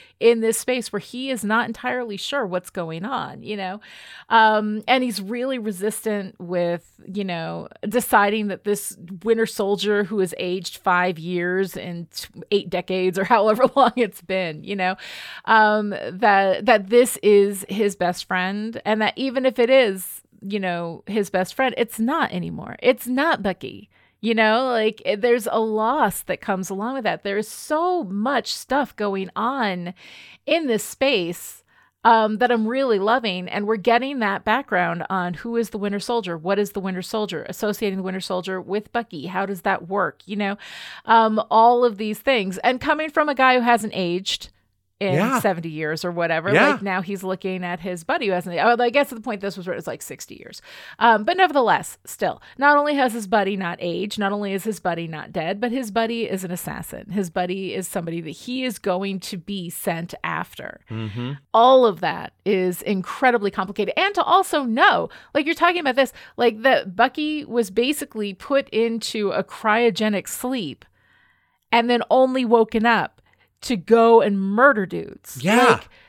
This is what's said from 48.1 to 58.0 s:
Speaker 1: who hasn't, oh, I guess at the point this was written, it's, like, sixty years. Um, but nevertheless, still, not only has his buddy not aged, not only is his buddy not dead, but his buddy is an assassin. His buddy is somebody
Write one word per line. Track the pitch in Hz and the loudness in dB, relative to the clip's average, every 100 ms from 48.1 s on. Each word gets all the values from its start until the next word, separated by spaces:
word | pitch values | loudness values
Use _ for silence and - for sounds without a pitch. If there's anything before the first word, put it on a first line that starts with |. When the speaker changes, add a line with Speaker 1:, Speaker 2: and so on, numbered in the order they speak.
| 330 220 | -2 0
Speaker 1:
who | |
hasn't, | 180 180 170 | -2 -2 0
oh, | 202 240 | 2 4
I | 240 | 2
guess | 262 277 | 2 0
at | 226 | -4
the | |
point | 240 208 | -8 -6
this | 196 196 | -6 -8
was | 180 | -8
written, | 113 | -8
it's, | 160 | -8
like, | 120 | -10
sixty | - 135 - - | -12 -16 -16 -18
years. | - - - - - - | -20 -20 -20 -20 -20 2
Um, | 233 214 | 4 4
but | 214 359 | 2 2
nevertheless, | 359 277 220 165 175 - - | 4 4 4 2 0 -14 -18
still, | - 175 - - - | -6 -4 -4 -12 0
not | 277 294 | 4 4
only | 294 | 4
has | 285 262 | 2 0
his | 226 196 | -2 0
buddy | 214 196 202 | 0 2 -2
not | 170 170 | -6 -6
aged, | 180 175 208 214 | -4 -4 -4 -4
not | 196 | -2
only | 208 202 | -2 -4
is | 190 | -4
his | 220 185 | -4 -4
buddy | 180 165 170 | -4 -4 -6
not | 156 - | -10 -8
dead, | 175 160 202 | -6 -4 -4
but | 240 | -4
his | 254 220 | -4 -4
buddy | 208 226 233 226 | -2 -2 -2 -4
is | 185 | -4
an | 180 | -6
assassin. | 180 - 151 - - - | -8 -8 -10 -12 -14 -8
His | 196 175 | -4 -4
buddy | 185 180 190 190 | -4 -4 -4 -6
is | - 175 | -6 -6
somebody | 196 | -6